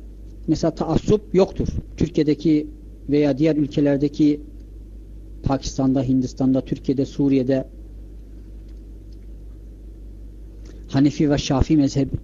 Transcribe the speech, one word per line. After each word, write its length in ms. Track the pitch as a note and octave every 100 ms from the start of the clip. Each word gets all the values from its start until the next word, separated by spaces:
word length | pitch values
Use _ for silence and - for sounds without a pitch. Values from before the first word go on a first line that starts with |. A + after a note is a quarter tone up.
| - - - - -
mesela 280 | D3+ E3
taassup 600 | - D#3+ E3 - G#3 -
yoktur. 340 | F3 G3 - - - - -
Türkiye'deki 680 | E3 - D3+ D3 E3 D3+ D3+ - - - -
veya 300 | C#3+ D3 C3
diğer 180 | D#3+ D3+
ülkelerdeki, 840 | C#3+ D#3 C#3+ C#3 C#3+ - D3+ D3 - - - - - - - - - -
Pakistan'da, 600 | - C3+ - - C3+ C3+
Hindistan'da, 580 | C3 C3 B2+ - C3 C3
Türkiye'de, 460 | - D3 - C3 C3
Suriye'de 640 | - C#3 C3+ B2+ C3 - - - - - - - - - - - - - - - - - - - - - - - - - - - - - - - - -
Hanefi 420 | C3+ D3 - D3+
ve 80 | C#3
Şafii 380 | - C3+ - D#3
mezhep-, 420 | C3+ C#3 C3+ -